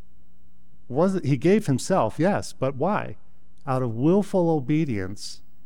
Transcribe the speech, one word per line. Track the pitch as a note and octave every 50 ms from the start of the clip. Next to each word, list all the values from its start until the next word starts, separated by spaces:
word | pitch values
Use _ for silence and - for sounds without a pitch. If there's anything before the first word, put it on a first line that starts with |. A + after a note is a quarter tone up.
| - - - - - - - - - - - - - - - - - -
was, | B2 C3+ E3+ G3 F#3+ F#3 -
he | C3 D3
gave | B2 G#2+ E3 G3 A3 -
himself, | - C3+ A#2 - - F#3 F3 B2+ G#2+ - -
yes, | D3+ F#3+ G3+ A#2 F2+ - -
but | - B2+ C3 C#3+
why? | A#2+ C#3+ F#3 G#3+ C#3+ A#2+ B2 - - - - - - - - - - -
Out | C#3 B2+ C3 B2+
of | B2 A2
willful | A2+ B2+ D#3 F3+ G#3 F#3+ - - F#3+ F3 E3
obedience | D#3+ D3+ B2+ A#2+ D3+ D#3 E3 D3 A#2 G2+ F#2 F#2 G2+ - - - - - - - - - -